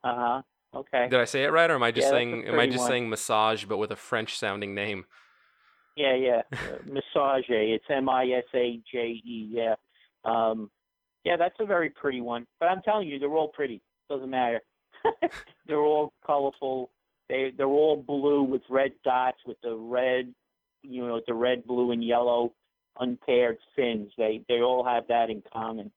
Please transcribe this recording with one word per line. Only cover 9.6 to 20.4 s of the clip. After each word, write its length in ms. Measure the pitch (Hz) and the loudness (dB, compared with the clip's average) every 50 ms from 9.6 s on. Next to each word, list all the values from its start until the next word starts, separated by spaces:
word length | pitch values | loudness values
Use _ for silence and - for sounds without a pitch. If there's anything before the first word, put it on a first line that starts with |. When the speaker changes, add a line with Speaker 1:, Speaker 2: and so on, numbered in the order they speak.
| 113 113 - - _ _ _ _ _ _ _ _ _ | 0 0 -2 -2 _ _ _ _ _ _ _ _ _
Speaker 1:
Um, 460 | - 113 117 113 113 113 113 107 101 _ _ _ _ _ _ _ _ _ _ _ | -2 0 2 2 0 0 -2 -6 -10 _ _ _ _ _ _ _ _ _ _ _
yeah, 140 | 170 175 165 | -2 0 2
that's 180 | 170 180 _ - | 2 0 _ -4
a 60 | 220 | -2
very 240 | 202 202 175 165 151 | 0 0 0 0 -2
pretty 300 | - - - 147 131 127 | -4 -4 -4 -4 -4 -4
one. 260 | 120 120 120 120 120 _ _ _ | -6 -6 -6 -8 -8 _ _ _
But 100 | 165 170 | 0 0
I'm 120 | 185 190 | 0 0
telling 260 | 180 - 208 214 202 160 | 0 0 0 0 0 -4
you, 120 | 143 139 | -6 -4
they're 100 | 139 143 151 | -4 0 0
all 140 | 160 156 151 | 0 0 -2
pretty. 320 | - - 147 131 117 101 _ _ _ _ _ _ | -2 -4 -4 -4 -4 -10 _ _ _ _ _ _
Doesn't 200 | 143 135 131 131 | -8 -6 -6 -4
matter. 320 | 131 131 127 120 117 113 - _ _ _ _ _ _ - - | -2 0 0 0 0 -2 -6 _ _ _ _ _ _ -2 -2
<laughs> 640 | 440 440 _ - 339 - - - - - _ _ - | -2 -2 _ -4 -4 -4 -6 -18 -20 -20 _ _ -4
They're 120 | 151 147 | -2 2
all 320 | 147 151 151 151 151 151 _ _ _ | 2 4 4 2 0 -2 _ _ _
colorful. 640 | - 151 143 139 139 135 - - 135 131 131 127 - _ _ _ _ _ _ _ _ | 0 0 0 0 0 -4 -4 -6 -4 -4 -4 -6 -8 _ _ _ _ _ _ _ _
They, 220 | 131 131 135 131 131 - | -2 -2 -2 -2 -2 -2
they're 80 | 139 135 | 0 2
all 340 | 139 147 151 156 151 147 131 | 4 4 6 4 4 2 -2
blue 380 | 123 143 143 139 143 147 147 143 | -4 -4 0 2 4 4 4 4
with 180 | 131 139 131 - _ | 2 0 -4 -4 _
red 220 | 127 135 135 135 131 _ _ | 0 2 2 0 -2 _ _
dots, 340 | 135 123 127 127 127 127 _ _ | 0 0 2 0 0 -4 _ _
with 120 | 123 113 _ | -14 -14 _
the 140 | - 120 113 | -8 -8 -8
red, 580 | 113 113 117 123 123 127 131 127 127 127 123 123 _ | -8 -8 -4 -2 0 2 2 2 0 -2 -4 -10 _